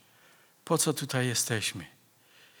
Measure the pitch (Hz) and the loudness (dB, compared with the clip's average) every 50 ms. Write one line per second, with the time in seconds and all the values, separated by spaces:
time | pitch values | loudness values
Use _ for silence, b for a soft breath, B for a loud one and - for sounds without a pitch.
0 | b b b b b b b b b b b _ _ - 170 156 - 160 147 - | b b b b b b b b b b b _ _ 0 2 2 4 2 0 0
1 | - 131 - 131 127 127 120 - - - 120 110 104 - - - 80 - - - | -4 -2 0 0 0 2 0 0 0 0 0 0 0 -2 -4 -6 -10 -14 -16 -20
2 | _ _ _ b b b b b b b b b | _ _ _ b b b b b b b b b